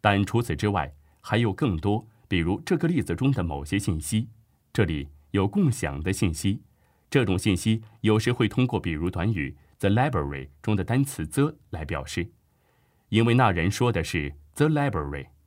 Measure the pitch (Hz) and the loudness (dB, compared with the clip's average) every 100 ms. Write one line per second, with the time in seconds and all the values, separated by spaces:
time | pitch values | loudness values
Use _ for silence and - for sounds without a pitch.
0 | 107 101 98 120 120 76 104 101 69 - | 4 4 2 0 -2 -2 0 0 -4 -10
1 | _ _ - 110 117 92 143 85 98 107 | _ _ -2 2 2 0 0 0 0 -2
2 | - _ _ 92 82 101 - 180 165 170 | -4 _ _ -2 0 -2 -2 0 2 0
3 | - 85 131 131 85 71 73 98 104 80 | -2 -2 0 0 -2 -6 -2 -2 0 -4
4 | 78 107 110 - _ _ _ - 95 76 | -2 -2 -2 -10 _ _ _ 0 0 0
5 | 69 - _ 98 98 196 170 113 78 69 | -6 -14 _ 0 0 2 2 0 -4 -4
6 | 78 98 95 80 98 101 - _ _ _ | -4 -2 -2 0 -2 -2 -8 _ _ _
7 | _ 139 113 92 - 92 113 110 - - | _ 0 2 2 2 0 0 -2 -4 -4
8 | 107 107 113 123 107 - 127 107 90 78 | 2 2 2 0 0 2 0 0 -2 -2
9 | 85 90 95 101 69 73 _ _ 101 104 | -4 -2 -2 -2 -4 -10 _ _ 0 2
10 | 139 110 71 69 65 _ - 107 90 120 | 2 0 -4 -6 -12 _ -4 -2 0 0
11 | 139 - 80 - 147 - _ 85 76 76 | 0 -4 -4 0 0 -2 _ -10 -6 -6
12 | 69 - 82 _ _ _ _ _ _ _ | -6 -6 -8 _ _ _ _ _ _ _
13 | _ 104 117 120 120 87 82 - 123 85 | _ 2 4 6 4 4 0 2 0 0
14 | 78 87 71 - - - 151 151 143 87 | -2 -4 -4 -8 -18 0 2 2 0 -2
15 | 71 71 65 _ | -4 -8 -12 _